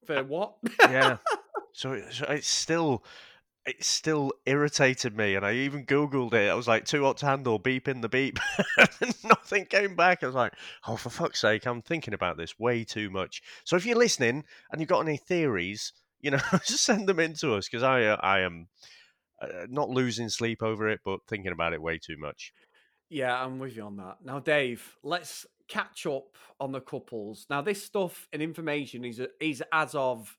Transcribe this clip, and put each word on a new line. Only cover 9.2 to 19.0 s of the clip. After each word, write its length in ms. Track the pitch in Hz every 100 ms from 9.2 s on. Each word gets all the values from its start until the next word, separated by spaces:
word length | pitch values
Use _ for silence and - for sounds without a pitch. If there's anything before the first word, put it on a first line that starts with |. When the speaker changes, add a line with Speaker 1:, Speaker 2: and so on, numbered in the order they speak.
Speaker 2:
Nothing 420 | 220 220 - 202 185
came 300 | 190 202 175
back. 260 | 175 180
I 40 | 139
was 80 |
like, 180 | 131 117 - - - -
"Oh, 100 | 110
for 140 | -
fuck's 300 | 117 165 -
sake, 260 | 113 110 127
I'm 160 | 120
thinking 320 | - 165 -
about 220 | 101 90 78
this 220 | 82 -
way 260 | 117 120
too 260 | 113 - 104
much." 320 | 95 87 - - -
So 120 | - 175
if 100 | 196
you're 100 | 233
listening 480 | 240 - 117 131 151 - _
and 100 | 156
you've 80 | 160
got 160 | 165 160
any 100 | 147
theories, 760 | - 180 156 104 87 104 - - _ _
you 100 | 143
know, 80 | 139
<laughs> 280 | - 175 -
just 180 | 269
send 240 | - 214 196
them 120 | 180
in 140 | 160
to 200 | 151 156
us, 140 | 107 -
'cause 140 | 120
I, 220 | 131 131
uh, 160 | 107 107
I 180 | 90 98
am, 280 | 92 85 82 _ - -